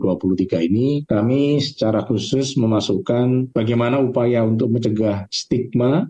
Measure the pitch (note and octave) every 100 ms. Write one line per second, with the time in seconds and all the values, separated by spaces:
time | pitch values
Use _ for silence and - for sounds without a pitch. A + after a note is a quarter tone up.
0 | F#2+ F2+ F#2 F#2 F#2 F2 E2 G#2+ C3 D3
1 | D3 G#2 A#2 C3+ C#3+ D3 - - A2 G#2+
2 | - A2 - C3+ C3+ - A2+ G#2+ - F#2+
3 | F#2+ A#2+ B2 B2+ B2+ A#2+ A2+ A#2 A#2+ C3+
4 | B2+ B2 A#2+ A#2+ A2 A2 B2 A#2+ A2 G#2+
5 | A2 G2+ F#2+ - - B2+ B2 A#2+ B2 D3+
6 | A#3+